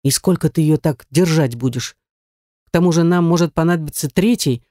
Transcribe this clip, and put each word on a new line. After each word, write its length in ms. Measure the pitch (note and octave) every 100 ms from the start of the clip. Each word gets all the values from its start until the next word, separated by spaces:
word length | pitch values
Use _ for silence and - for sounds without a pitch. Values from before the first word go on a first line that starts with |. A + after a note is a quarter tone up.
«И 80 | C3+
сколько 380 | - - F3 D#3
ты 140 | -
её 160 | D#3 D#3
так 280 | D#3+ C#3 -
держать 460 | C#3 F3+ D#3+ C3+ A#2+
будешь? 400 | B2+ B2 - _ _ _ _ _ _ _ _
К 40 |
тому 220 | F3 F3
же 100 | E3
нам 220 | E3+ F3
может 280 | E3+ E3+ E3+
понадобиться 560 | - E3 E3+ D3+ - C#3+
третий». 560 | - G#3 A#3+ D3 A#2+ _